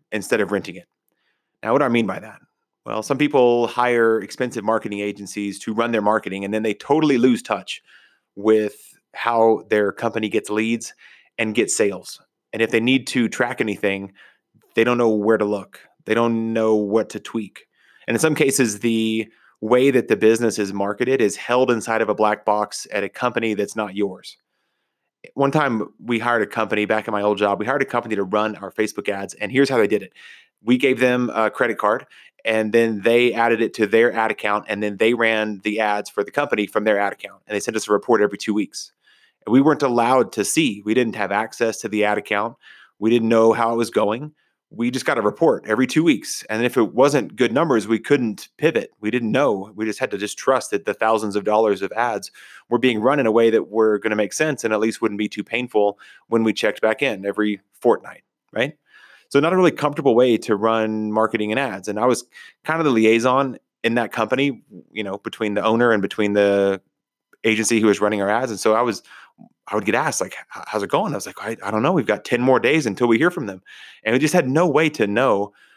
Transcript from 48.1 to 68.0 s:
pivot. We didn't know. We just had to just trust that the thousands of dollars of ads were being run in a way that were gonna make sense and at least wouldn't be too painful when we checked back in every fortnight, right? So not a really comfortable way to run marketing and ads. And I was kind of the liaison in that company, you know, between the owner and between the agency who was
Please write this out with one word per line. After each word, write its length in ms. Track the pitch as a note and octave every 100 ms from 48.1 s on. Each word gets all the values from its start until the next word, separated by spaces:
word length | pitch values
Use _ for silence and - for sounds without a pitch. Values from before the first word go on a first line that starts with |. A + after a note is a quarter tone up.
| C#3 A#2 G2 - _
pivot. 320 | D#3+ A#2+ - _
We 120 | G#2+
didn't 200 | B2 A2+
know. 400 | B2 C#3+ G2+ G2+ G#2
We 100 | A2
just 140 | G#2
had 100 | B2+
to 80 | G2+
just 180 | G#2 -
trust 360 | - C3 -
that 140 | G2+ E2+
the 100 | G2
thousands 400 | A2 A2+ G#2+ G2+
of 80 |
dollars 400 | G2+ G#2+ A2 F#2+
of 80 | G2
ads 400 | G#2+ A#2+ G#2 F#2 - - - _
were 100 | A#2+
being 200 | B2 A2
run 200 | A2+ D3
in 80 | A#2
a 40 |
way 200 | A2 A#2
that 180 | A2 D#2
were 300 | G#2+ A2 G#2
gonna 160 | G#2+ G#2
make 180 | G#2
sense 300 | - D#3 C#3
and 100 | A2+
at 60 | A2
least 200 | A2+ A2
wouldn't 200 | A2+ G2+
be 100 | G#2
too 140 | -
painful 560 | F#2+ A#2 B2 G#2+ G#2 - - - _
when 140 | A#2
we 100 | A2
checked 280 | G#2 A2 G#2
back 220 | A2 A2
in 200 | C#3 G2
every 380 | G2 G2+ G#2+ G2+ _
fortnight, 500 | _ B2 A2 - - _ _ _
right? 240 | G#2+ C3+ - _ _ - _ _
So 100 | -
not 140 | D#3+
a 40 | F#3
really 120 | F3+
comfortable 460 | - D3 D3 C#3 A2+
way 220 | B2+ A2+
to 180 | - G#2
run 560 | A2 A2+ A2 G#2+ G#2+
marketing 400 | G#2+ A2 A2+ G#2+
and 80 | A2+
ads. 280 | C3+ G2+ F#2+
And 120 | G#2
I 80 | A#2+
was 180 | A#2+ - - - _
kind 160 | - D#3+
of 60 | D#3
the 60 |
liaison 680 | A#2 A2 A#2 B2+ C3 C3+ A#2 _ _
in 100 | A#2
that 180 | A#2 A2
company, 520 | - G#2+ B2+ C#3 A2+ _ F#2 -
you 120 | G#2
know, 160 | G2+ G2
between 340 | - - G#2+
the 100 | G2+
owner 280 | G2+ A2+ A#2+
and 100 | G#2+
between 320 | F#2+ - G#2
the 480 | G2+ G2+ G2+ G2 G2 - _ _ _ _ _
agency 360 | A2+ A2 G#2+ A#2
who 60 | A2
was 160 | F#2+